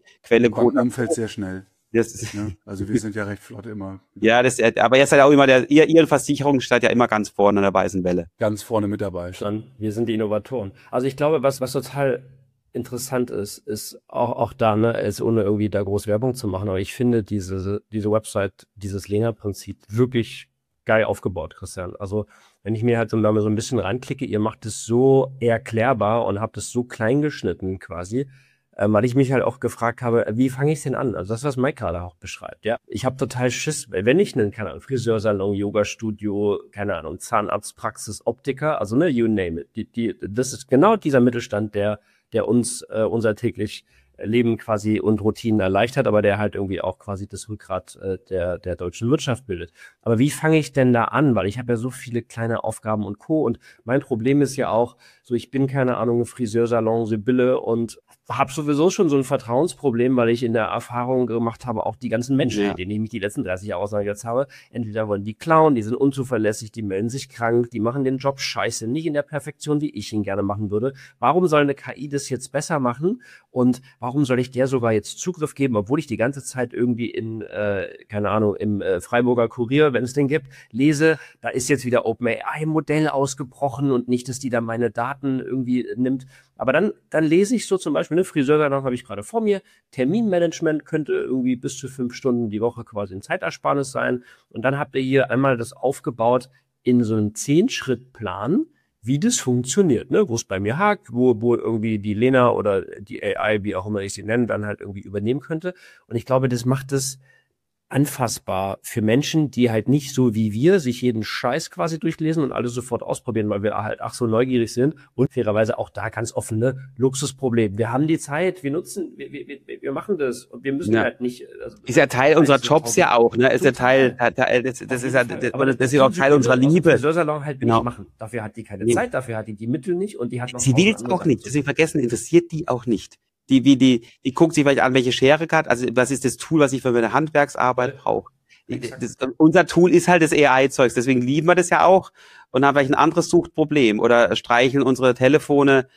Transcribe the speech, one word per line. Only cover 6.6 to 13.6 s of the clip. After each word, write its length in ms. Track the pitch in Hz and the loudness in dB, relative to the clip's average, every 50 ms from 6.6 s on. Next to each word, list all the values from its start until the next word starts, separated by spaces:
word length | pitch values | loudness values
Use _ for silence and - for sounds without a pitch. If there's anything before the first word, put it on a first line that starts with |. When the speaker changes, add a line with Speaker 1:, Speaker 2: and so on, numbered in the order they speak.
Speaker 1:
seid 220 | 123 - 123 120 120 | 2 2 2 2 2
ja 40 | 107 | 2
immer 200 | - 117 123 113 | 4 4 2 2
ganz 200 | 110 107 101 - | 2 0 -2 -4
vorne 300 | - - 101 101 101 101 | 0 4 4 6 6 4
an 60 | 101 | 2
der 100 | 98 92 | 2 2
weißen 300 | 98 92 95 95 95 87 | 2 0 0 -2 -2 0
Welle. 260 | 90 90 90 85 - _ _ | 0 0 -2 -2 -6 _ _
Speaker 2:
Ganz 240 | 117 107 107 104 | -2 -2 -2 -4
vorne 260 | - - 120 107 104 101 | -6 -4 -4 -2 -2 -2
mit 140 | 104 98 | -4 -4
dabei. 300 | 104 98 90 87 87 90 92 - | -6 -8 -6 -8 -10 -10 -10 -8
Speaker 3:
Dann, 260 | 95 104 104 110 - - _ | -6 -6 -6 -6 -8 -12 _
wir 160 | - 104 107 | -8 -8 -6
sind 160 | 101 113 120 110 | -4 -2 -2 -2
die 60 | 110 | -2
Innovatoren. 580 | 110 110 104 107 107 104 - 131 123 101 98 - - _ - | -2 -2 -2 -2 -4 -4 -6 -8 -8 -8 -8 -12 -16 _ -6
Also 160 | - 123 127 | -4 -2 -2
ich 120 | 139 135 139 | -2 -4 -2
glaube, 240 | 147 151 160 147 | -2 0 0 0
was, 180 | 120 139 135 - | 0 -2 -2 -2
was 120 | 131 123 | -6 -4
total 500 | 131 139 127 - - 143 139 135 123 - - - - _ _ _ _ _ _ _ _ | -4 -6 -6 -6 -6 -2 -2 -2 -2 -4 -6 -16 -20 _ _ _ _ _ _ _ _
interessant 560 | 123 120 - 127 120 - - 135 123 123 120 | -10 -8 -8 -10 -10 -8 -4 -2 -4 -2 -2
ist, 280 | - - 101 104 - | -4 -8 -8 -8 -12
ist 400 | - | -16